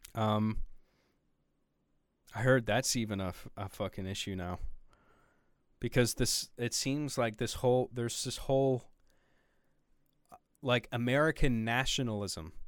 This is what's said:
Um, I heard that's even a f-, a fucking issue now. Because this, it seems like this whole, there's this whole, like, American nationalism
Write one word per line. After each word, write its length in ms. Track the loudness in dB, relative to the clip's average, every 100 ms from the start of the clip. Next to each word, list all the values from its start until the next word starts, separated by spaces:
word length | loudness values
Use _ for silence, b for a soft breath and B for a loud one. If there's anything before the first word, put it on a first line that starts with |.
| -10
Um, 440 | -2 0 2 2 0 -4 -8 -18 _ _ _ _ _ _ _ _ _ _ _ _ _ -12
I 60 | -2
heard 260 | 4 4 4
that's 300 | 0 2 0
even 240 | 0 -2
a 80 | -4
f-, 200 | -6 -12 -10
a 120 | -10
fucking 380 | -4 -6 -4 -6
issue 300 | -6 -6 -4
now. 220 | -4 -4 -6 -8 -12 b b b b b b b b -8
Because 340 | -2 2 2
this, 360 | 2 0 0 -4 -4
it 160 | -4
seems 420 | -2 -2 -2 -4 0
like 200 | -2 0
this 180 | -4
whole, 340 | 0 2 4 2
there's 320 | -2 -4 -4
this 120 | -6 -6
whole, 480 | 0 2 4 0 -4 -20 _ _ _ _ _ _ _ _ _ _ _ _ _ -20 _ _
like, 280 | 0 0 0
American 720 | -2 2 4 4 4 4 4
nationalism 880 | 2 0 2 0 0 -2 -4 -6 -10 -12